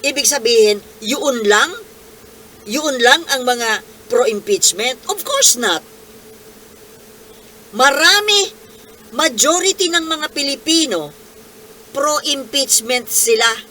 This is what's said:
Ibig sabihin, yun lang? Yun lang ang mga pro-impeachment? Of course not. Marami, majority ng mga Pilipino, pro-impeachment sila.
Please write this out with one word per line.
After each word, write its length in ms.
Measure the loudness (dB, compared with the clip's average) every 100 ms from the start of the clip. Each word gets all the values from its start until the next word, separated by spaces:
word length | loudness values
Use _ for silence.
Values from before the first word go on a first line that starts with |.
| -4
Ibig 220 | -2 0
sabihin, 480 | 0 2 4 4 2 -6 -14
yun 400 | -6 -2 -2 0 2
lang? 240 | 2 2 -4 -16 -20 -20 -20 -20 -20 -20 -20 -8
Yun 320 | -4 -4 2
lang 240 | 4 4 2
ang 160 | -2 0
mga 320 | -2 -2 -4 -6 -20 -2
pro-impeachment? 880 | 0 0 -2 -2 0 0 0 -4 -6 -8
Of 160 | -8 -4
course 320 | 0 2 2
not. 240 | 0 -2 -6 -20 -20 -20 -20 -20 -20 -20 -20 -20 -20 -20 -20 -20 -20 -20 -20 -20 -14 2
Marami, 840 | 2 4 4 2 2 0 0 -8 -20 -20 -20 -20 -10 -2
majority 720 | -2 2 2 2 0 -2 -2
ng 80 | -2
mga 260 | -2 -6 -6
Pilipino, 800 | -6 -6 -6 -2 0 0 -4 -6 -16 -20 -20 -20 -20 -20 -20 -12
pro-impeachment 1120 | -4 -2 -2 -2 -6 -4 -4 0 -2 0 -4 -2
sila. 400 | -2 0 2 2 0 -10